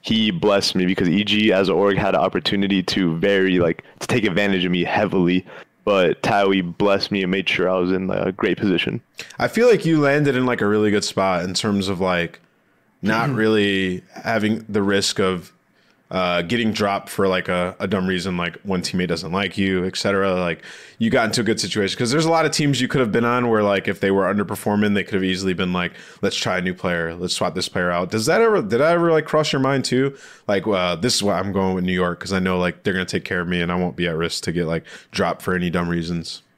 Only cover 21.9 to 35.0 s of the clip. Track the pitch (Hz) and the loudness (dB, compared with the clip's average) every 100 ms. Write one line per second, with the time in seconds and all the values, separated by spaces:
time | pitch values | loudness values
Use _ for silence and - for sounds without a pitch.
21.9 | - 120 147 160 165 160 147 147 127 123 | -2 -2 0 2 2 0 0 0 0 0
22.9 | 147 120 110 120 123 120 110 104 98 92 | 0 0 2 0 0 2 2 2 2 0
23.9 | 95 98 98 92 104 92 101 - 104 104 | -2 2 2 2 0 -2 -4 0 2 2
24.9 | 101 87 98 92 92 95 90 92 90 87 | 0 0 -2 0 0 -2 -2 -2 -2 -4
25.9 | - - - 101 - 117 92 90 90 95 | -8 -20 -6 -4 -2 -2 -2 -2 -4 -2
26.9 | 87 82 85 90 - 92 85 87 98 90 | -2 -4 -4 -6 -2 -4 -4 -6 -2 -2
27.9 | 87 87 110 113 196 226 202 107 117 151 | -2 -2 -2 0 2 2 2 0 2 2
28.9 | 175 170 160 151 156 151 139 135 139 123 | 2 2 2 2 0 0 0 0 0 0
29.9 | 127 139 139 - - - 101 98 98 90 | 0 0 -4 -20 -16 -2 -2 0 0 0
30.9 | 85 117 - 101 90 98 95 95 92 90 | 0 -2 0 0 -2 -2 -2 0 0 0
31.9 | 92 90 87 95 95 92 90 90 85 - | 0 -2 -4 -4 -2 0 0 -2 -2 -4
32.9 | 92 90 95 - 92 87 90 85 90 90 | -2 -2 -4 -4 -4 -2 -2 0 0 -2
33.9 | - 87 80 82 - - 85 82 82 - | -2 -2 -2 -2 -4 -4 -4 -2 -4 -6
34.9 | - | -20